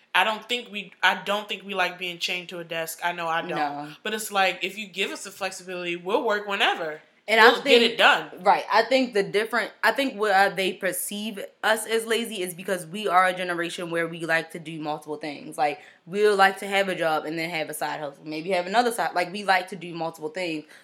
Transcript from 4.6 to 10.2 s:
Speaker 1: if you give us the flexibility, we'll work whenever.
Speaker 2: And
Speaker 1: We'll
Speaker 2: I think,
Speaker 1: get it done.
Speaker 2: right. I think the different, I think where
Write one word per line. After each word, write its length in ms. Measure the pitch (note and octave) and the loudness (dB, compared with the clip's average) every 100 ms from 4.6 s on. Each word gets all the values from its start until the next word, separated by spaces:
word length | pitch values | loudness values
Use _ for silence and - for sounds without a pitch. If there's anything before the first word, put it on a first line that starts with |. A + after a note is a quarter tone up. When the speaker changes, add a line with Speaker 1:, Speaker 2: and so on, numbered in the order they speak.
Speaker 1:
if 160 | F#3 G3+ | -6 -6
you 80 | G3 | -8
give 240 | F3 A#3 | -4 -4
us 140 | D4+ | -6
the 60 | G3+ | -12
flexibility, 640 | - F#3 - F3+ F3+ F3 F3 | -6 -6 -6 -10 -8 -6 -6
we'll 280 | F3 C4+ | 0 0
work 220 | A#3 G#3 G3+ | 2 0 -2
whenever. 540 | G3 D#4+ F#4 D#3+ D#3 _ _ - | 0 2 0 -4 -8 _ _ 2
Speaker 2:
And 100 | A3 | 8
Speaker 1:
We'll 80 | A3+ | 8
Speaker 2:
I 40 | A#3 | 8
think, 100 | - | 6
Speaker 1:
get 160 | A#3 | 6
it 160 | A3 - | 6 6
done. 320 | B3 F#3+ D#3 F#3+ | 6 4 0 0
Speaker 2:
right. 240 | F#3+ D#3+ - | 4 4 4
I 120 | G#3+ | 2
think 280 | A3+ C4 B3+ | 4 4 2
the 100 | G3+ | 0
different, 480 | F3 G3 A3 A3+ G3 - | 0 0 0 -2 -2 -2
I 80 | G#3+ | -2
think 220 | A3+ C4+ | 0 -2
where 300 | G3+ | 0